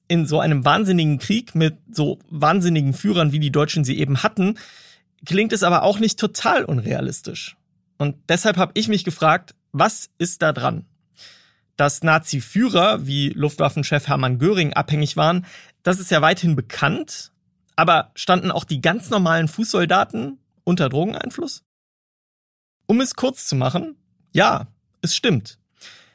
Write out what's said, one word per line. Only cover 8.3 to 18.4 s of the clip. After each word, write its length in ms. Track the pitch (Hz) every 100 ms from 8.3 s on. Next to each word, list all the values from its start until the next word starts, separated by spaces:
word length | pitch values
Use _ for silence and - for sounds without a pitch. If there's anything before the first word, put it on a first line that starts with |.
| 170 220 196
hab 220 | 180 208
ich 80 | 214
mich 160 | 202
gefragt, 540 | - - 156 135 - - _
was 380 | 139 196 - - -
ist 240 | 175 -
da 100 | 156
dran? 340 | 143 127 - - _ _ _ - - _ _ _ -
Dass 280 | 143 -
Nazi-Führer 1040 | 165 156 - 143 - 190 - 175 190 214 135
wie 240 | 139 139
Luftwaffenchef 760 | - 147 - 143 - 139 147 139
Hermann 320 | 143 131 123
Göring 360 | 156 202 151
abhängig 420 | - - 151 147 -
waren, 280 | 156 180 180 - - _
das 160 | - 185
ist 140 | 185
ja 100 | 165
weithin 320 | 151 180 170
bekannt. 800 | 143 - - 143 208 311 - - _ _ _ _
Aber 380 | - 165 165 -
standen 380 | - - 180